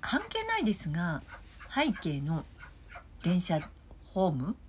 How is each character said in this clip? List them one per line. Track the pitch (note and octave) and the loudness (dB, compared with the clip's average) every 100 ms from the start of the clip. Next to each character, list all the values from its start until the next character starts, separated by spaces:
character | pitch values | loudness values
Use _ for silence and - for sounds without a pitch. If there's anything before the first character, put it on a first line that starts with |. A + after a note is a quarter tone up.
関 | - C4+ A4 | 0 -2 0
係 | A4 | -4
な | A4 A4 | 0 2
い | A#3 | 2
で | |
す | G#3 D#3+ | 2 0
が、 | D#3 F3 D3+ - - - - - | 0 0 -2 -6 -16 -16 -18 -4
背 | - D4+ | 2 2
景 | - E3 C#3+ | 2 0 0
の | C#3+ D#3+ - - - - - - - - | 0 -2 -2 -14 -18 -16 -16 -16 -16 -2
電 | E3+ F3+ | 2 2
車 | F3+ D#3+ - - - - - | 4 0 0 -14 -18 -18 -4
ホ | F#3+ F#3+ | 4 4
ー | |
ム？ | C#3 C#3 C4 | 4 0 -4